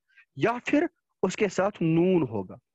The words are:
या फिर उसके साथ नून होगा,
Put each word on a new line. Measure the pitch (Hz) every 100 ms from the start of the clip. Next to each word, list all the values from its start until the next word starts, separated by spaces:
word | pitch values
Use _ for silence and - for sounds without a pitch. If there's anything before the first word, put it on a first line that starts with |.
| _ _ _ 135
या | 190 240 -
फिर | 285 330 _ _ _
उसके | 190 - 202
साथ | - 196 -
नून | 165 165 180 185
होगा, | 127 110 92 95 _